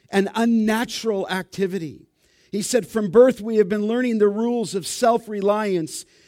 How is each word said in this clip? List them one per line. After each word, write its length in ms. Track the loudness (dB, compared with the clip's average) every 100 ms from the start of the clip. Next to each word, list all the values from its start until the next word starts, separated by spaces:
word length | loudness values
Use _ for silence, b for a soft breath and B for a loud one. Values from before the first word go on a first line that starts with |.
| _
an 200 | 0 0 0
unnatural 920 | 2 2 2 0 -4 -6 -4 -4 -4
activity." 760 | -6 -6 -6 -4 -4 -8 -12 -20 _ b b b
He 120 | -6
said, 260 | -2 -2 -2
"From 240 | -4 4
birth 300 | 6 6 4
we 160 | 0 0
have 100 | 2
been 200 | 0 -2
learning 320 | -2 0 2
the 100 | 2
rules 440 | 2 -2 -2 -4
of 140 | -6 -8
self-reliance 1160 | 0 2 2 -2 -2 0 0 0 -2 -4 -10 b b